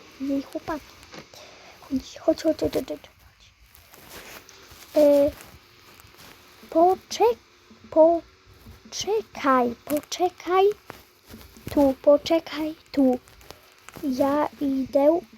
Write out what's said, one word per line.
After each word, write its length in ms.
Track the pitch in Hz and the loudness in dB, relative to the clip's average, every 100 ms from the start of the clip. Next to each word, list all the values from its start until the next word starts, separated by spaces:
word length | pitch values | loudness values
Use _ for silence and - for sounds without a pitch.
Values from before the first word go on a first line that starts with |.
| - - | -12 -10
jej 220 | 269 277 | -6 -6
chłopakiem. 540 | - - - 311 - - - - - - - - - - | -6 -10 -8 -10 -12 -20 -20 -20 -20 -20 -20 -20 -20 -20
Chodź, 380 | - 262 - - | -8 -8 -8 -4
chodź, 240 | - 311 | -2 0
chodź, 180 | 330 302 | -2 -2
chodź, 120 | 302 | -4
chodź, 160 | - 262 | -4 -8
chodź. 220 | 294 - _ _ _ _ _ _ _ _ - - - - - - - - - - 302 | -12 -16 _ _ _ _ _ _ _ _ -20 -20 -20 -20 -20 -20 -20 -20 -20 -4 2
E, 340 | 294 285 285 - - - _ _ - - - - - - - - 220 | 4 4 2 -2 -16 -20 _ _ -20 -20 -20 -20 -20 -20 -20 -20 -4
poczek-, 680 | 320 349 370 - - 427 453 _ _ _ - - | 2 2 2 -6 0 0 0 _ _ _ -20 -2
poczekaj, 1800 | 320 320 339 - _ _ - - - - - - 427 - - 285 262 240 233 | 4 4 4 -4 _ _ -20 -20 -20 -16 -10 -6 -6 -6 -4 0 0 0 -6
poczekaj 800 | - 294 - - 359 - - 370 392 - - - - _ - - - - - | -6 -6 -6 -4 -4 -4 -2 0 2 0 -10 -20 -20 _ -20 -20 -20 -20 -6
tu, 200 | 294 277 262 | 0 0 2
poczekaj 720 | - 294 - 330 - 302 311 320 _ | 2 2 2 -4 -4 -8 -10 -10 _
tu. 260 | - 262 254 - - - - _ _ - - | 0 2 0 -6 -20 -20 -20 _ _ -20 -10
Ja 460 | 294 254 277 294 294 - | -6 -2 -2 -2 -4 -6
idę 600 | 285 269 254 277 285 339 - | -4 -4 -2 2 2 2 -4